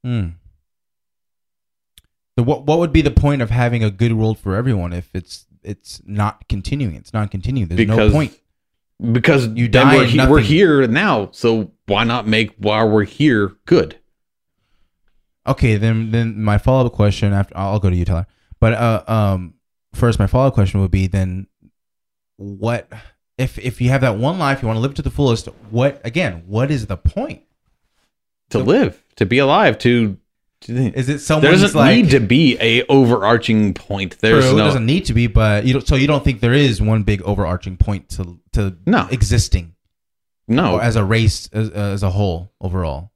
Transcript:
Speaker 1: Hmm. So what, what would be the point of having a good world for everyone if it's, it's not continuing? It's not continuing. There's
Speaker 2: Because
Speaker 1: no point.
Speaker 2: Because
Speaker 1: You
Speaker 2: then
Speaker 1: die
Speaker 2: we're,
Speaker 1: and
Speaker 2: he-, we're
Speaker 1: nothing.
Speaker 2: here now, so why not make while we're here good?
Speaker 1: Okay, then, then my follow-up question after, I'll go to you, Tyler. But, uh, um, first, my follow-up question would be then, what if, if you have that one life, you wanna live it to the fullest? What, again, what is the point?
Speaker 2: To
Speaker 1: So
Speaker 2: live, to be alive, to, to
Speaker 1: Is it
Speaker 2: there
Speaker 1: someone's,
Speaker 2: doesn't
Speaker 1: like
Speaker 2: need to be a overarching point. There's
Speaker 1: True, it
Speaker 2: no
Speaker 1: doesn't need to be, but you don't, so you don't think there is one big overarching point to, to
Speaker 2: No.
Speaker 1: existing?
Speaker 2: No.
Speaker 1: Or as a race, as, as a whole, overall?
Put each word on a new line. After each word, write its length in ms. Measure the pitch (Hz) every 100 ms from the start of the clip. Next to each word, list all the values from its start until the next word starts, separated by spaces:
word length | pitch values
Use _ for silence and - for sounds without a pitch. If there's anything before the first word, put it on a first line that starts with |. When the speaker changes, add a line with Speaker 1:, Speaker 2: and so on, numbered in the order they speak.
Speaker 1:
Hmm. 240 | 127 120 87 82 _ _ _ _ _ _ _ _ _ _ _ _ _ _ _ _ _ _ _ -
So 40 |
what, 200 | 117 147
what 140 | 139 160
would 140 | 170
be 100 | 156
the 80 | 147
point 320 | - 143 143
of 80 | 117
having 340 | 117 120 117
a 60 | 110
good 220 | 98 117
world 240 | 110 110 107
for 180 | 101 95
everyone 360 | 127 107 87
if 160 | 87 -
it's, 320 | 92 - - _ _
it's 400 | - 104 - -
not 440 | - 104 104 - -
continuing? 460 | 104 - 139 120 67
It's 160 | -
not 180 | 110 104
continuing. 380 | 95 90 131 90
There's 80 | 90
Speaker 2:
Because 360 | 107 113 107
Speaker 1:
no 40 | 135
point. 220 | 147 _ _ _ _ _ _ _ 117
Speaker 2:
Because 340 | 120 120 143 117
Speaker 1:
You 200 | 113 120
Speaker 2:
then 180 | 123 131
Speaker 1:
die 100 | 135
Speaker 2:
we're, 60 |
Speaker 1:
and 80 | 123
Speaker 2:
he-, 80 | 117
we're 80 | 160
Speaker 1:
nothing. 160 | 156
Speaker 2:
here 420 | 104 156 190 147 127
now, 400 | 127 202 127 98
so 380 | - 120 113 98 _ -
why 180 | 101
not 220 | 117 123 107
make 280 | 107 110 _
while 300 | 101 107 110
we're 160 | 107
here 480 | 101 - 151 113 98 - -
good? 320 | 170 73 - _ _ _ _ _ _ _ _ _ _ _ _ _ _ -
Speaker 1:
Okay, 300 | 135 127 107
then, 340 | 110 113 110
then 300 | 113 113 104
my 160 | 107 104
follow-up 340 | - 131 123
question 400 | - 104 98 104
after, 240 | 98 98 -
I'll 220 | 98 104
go 100 | 98
to 60 | 90
you, 80 |
Tyler. 220 | 85 82 98 _ _ -
But, 120 | 113
uh, 300 | 110 117 110 -
um, 480 | 110 101 95 90 _ _ _ _
first, 260 | - 120 110
my 80 | 98
follow-up 280 | 127 135
question 260 | 127 95 98
would 100 | 95
be 160 | 95 95
then, 400 | 98 92 92 95 _ _ _ _ _ _ _ _ _
what 520 | 101 98 110 117 - 110 - _ _ -
if, 220 | 131 -
if 220 | 110 -
you 100 | 123
have 100 | 139
that 160 | 135 104
one 220 | 127 180
life, 240 | 143 135
you 60 | 117
wanna 120 | 110
live 120 | 127
it 40 | 143
to 60 |
the 80 | 139
fullest? 360 | - 139 113 - - 110
What, 300 | 110 135 139
again, 380 | - 117 156 85 87
what 240 | 107 139
is 160 | 147 101
the 100 | 92
point? 460 | - - 285 - _ _ _ _ _ _ _ _ _ _ _
Speaker 2:
To 80 | 110
Speaker 1:
So 60 |
Speaker 2:
live, 400 | 98 214 262 - _ -
to 100 | 98
be 120 | 123
alive, 380 | 139 170 190 113
to, 360 | 120 120 110 95 _ _ _ _
to 100 | -
Speaker 1:
Is 360 | 120 127 135 127
it 40 |
Speaker 2:
there 60 | 143
Speaker 1:
someone's, 420 | - 156 147 185
Speaker 2:
doesn't 180 | 196 156
Speaker 1:
like 160 | 135
Speaker 2:
need 160 | 226 190
to 80 | 131
be 360 | 104 123 156 120
a 220 | 117 120 -
overarching 880 | 139 123 117 101 117 - 110 104
point. 440 | 90 - 98 95 -
There's 240 | 110 113
Speaker 1:
True, 100 | 127
it 20 | 104
Speaker 2:
no 80 |
Speaker 1:
doesn't 220 | 107 120 113
need 180 | 170 -
to 60 |
be, 120 | 117 120
but 400 | 113 110 104 120
you 80 |
don't, 120 | 127 -
so 80 | 139
you 100 | 139
don't 180 | 147
think 160 | 143 117
there 140 | 117
is 260 | 131 143 104
one 220 | 107 110
big 180 | 101 104
overarching 540 | 90 101 82 90 - 90
point 320 | - 101 -
to, 280 | - 90 87 _
to 240 | 117 101 85 -
Speaker 2:
No. 220 | 226 90
Speaker 1:
existing? 640 | 127 101 110 - 90 82 _ _ _ _ _ _ _ -
Speaker 2:
No. 280 | 120 160 95
Speaker 1:
Or 60 |
as 140 | 117 113
a 80 |
race, 460 | 98 113 110 - -
as, 160 | 107 110
as 320 | 98 101 98
a 80 | 98
whole, 420 | 92 101 82 92 _
overall? 500 | 92 92 85 69 92